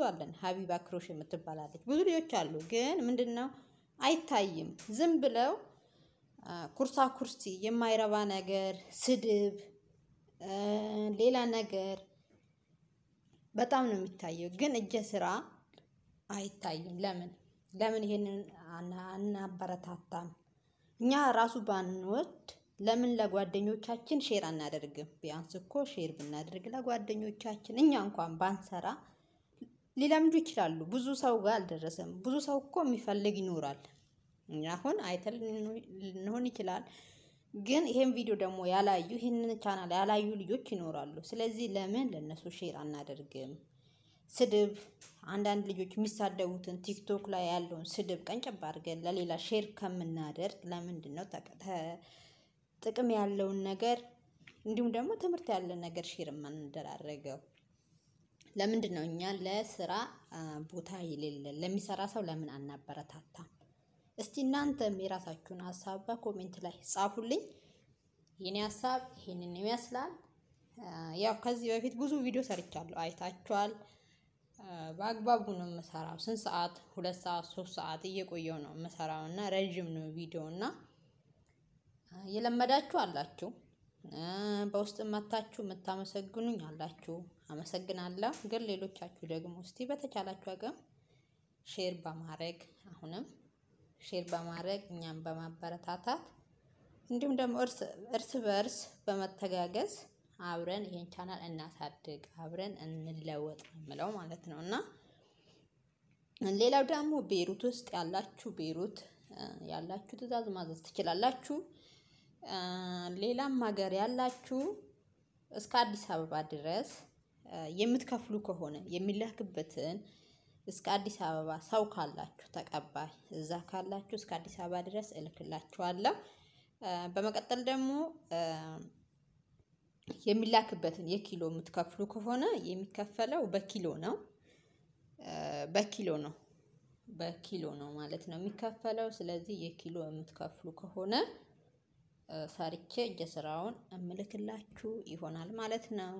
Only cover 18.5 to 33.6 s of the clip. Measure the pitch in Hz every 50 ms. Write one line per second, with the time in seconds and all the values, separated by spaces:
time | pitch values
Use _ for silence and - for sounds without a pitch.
18.5 | 190 170 170 165 170 170 175 175 180 180 185 185 190 196 202 208 202 196 196 190
19.5 | 180 180 190 185 180 180 - 180 175 170 - _ 180 170 175 165 165 - _ _
20.5 | _ _ _ _ _ _ _ _ _ - 226 254 277 285 285 262 226 226 233 233
21.5 | 233 247 202 214 196 190 185 185 185 185 185 190 208 277 339 - - - - -
22.5 | - - _ _ _ - 196 220 226 240 247 240 240 220 214 202 185 196 196 175
23.5 | 185 196 202 208 220 214 - 233 233 233 - - 311 277 254 - 220 202 165 160
24.5 | 160 156 151 147 160 151 147 143 143 147 156 160 - _ - 151 151 165 160 -
25.5 | - 180 - - - 285 277 277 - 190 165 160 - - 147 147 151 151 156 165
26.5 | 185 180 - 226 247 262 240 247 240 220 208 214 214 214 214 214 208 - - 220
27.5 | 208 208 - - 220 247 311 302 277 220 196 208 - - 165 165 165 160 185 190
28.5 | 196 185 - - 190 175 - 202 277 - - - - _ _ _ _ _ _ _
29.5 | _ _ 240 - - _ _ _ _ 254 285 294 311 311 320 320 320 320 320 -
30.5 | - - 180 160 165 160 160 175 233 262 247 269 277 262 285 254 233 226 190 208
31.5 | 226 208 185 175 170 160 160 165 165 - 175 170 175 185 190 254 269 294 285 285
32.5 | 277 277 277 - - 370 320 262 240 - - 214 202 202 202 208 208 202 190 185
33.5 | 170 156